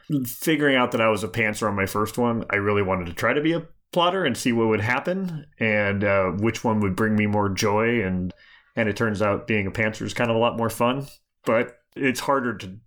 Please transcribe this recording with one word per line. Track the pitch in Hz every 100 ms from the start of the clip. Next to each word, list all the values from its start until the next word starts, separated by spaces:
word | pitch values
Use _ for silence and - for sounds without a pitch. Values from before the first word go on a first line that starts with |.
| - 147 120
figuring | - 165 151 143 131
out | 123
that | 127
I | 113
was | 104 98
a |
pantser | 117 107 104 110
on | 101
my | 95
first | 104 107 -
one, | 120 113 -
I | 101
really | 101 101
wanted | 95 92 87
to |
try | 90 113
to | 139
be | 160
a | 165 160 - _
plotter | 175 175 190
and | 156 110
see | 127
what | 117 113
would | 107
happen | 110 131 180 190 180 156 - -
and, | 113 107 101 101 101
uh, | 98 92 90
which | 110 110
one | 120 107
would | 101 90
bring | 110 107
me | 107
more | 104 101
joy. | 95 107 104 113 120
And, | 95 92 90 - - - _ 117
and | 107
it | 98
turns | 113 98
out | 107 101 -
being | 107 95
a |
pantser | 120 107 -
is | 107
kind | - 120
of | 113
a |
lot | 117 113
more | 113
fun, | - 120 139 135 - _ _ -
but | 120 120 - _ -
it's | 139 123
harder | - 135 120 98
to, | 95 98